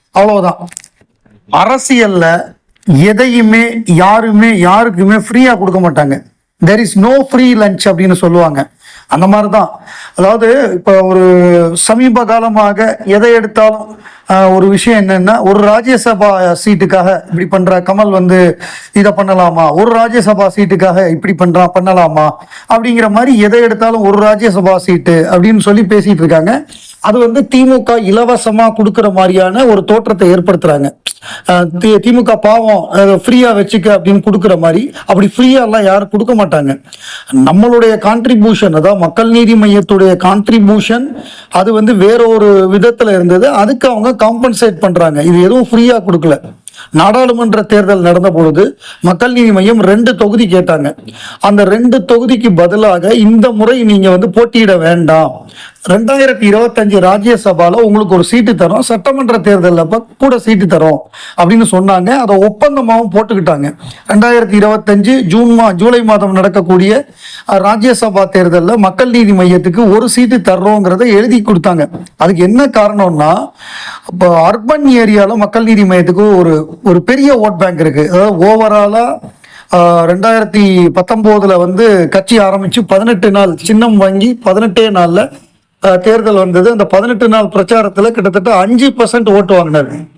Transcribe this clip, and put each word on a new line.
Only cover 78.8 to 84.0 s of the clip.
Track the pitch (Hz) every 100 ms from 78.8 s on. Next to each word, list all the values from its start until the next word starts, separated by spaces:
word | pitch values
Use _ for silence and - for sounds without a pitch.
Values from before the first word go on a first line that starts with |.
| 208 220 240 - - - _ - -
ஆஹ், | 180 175 175 165
ரெண்டாயிரத்தி | 185 214 226 208 196 202 185 175
பத்தொன்பதுல | 185 180 226 214 208 196 180
வந்து | 180 185 226 196 165
கட்சி | - - 226
ஆரம்பிச்சு | 196 196 190 - 196
பதினெட்டு | 190 226 214 208
நாள் | 196 196 160
சின்னம் | 175 214 233
வாங்கி | 208